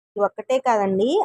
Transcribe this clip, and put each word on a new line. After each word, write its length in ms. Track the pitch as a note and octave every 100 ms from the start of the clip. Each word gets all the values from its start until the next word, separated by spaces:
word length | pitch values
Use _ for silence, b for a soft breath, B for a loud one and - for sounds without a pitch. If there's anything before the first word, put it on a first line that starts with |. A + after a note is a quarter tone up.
| _ -
ఒక్కటే 380 | G3+ - A3 C4
కాదండి, 500 | C4 A3 G3 F#3+ A3+ F#4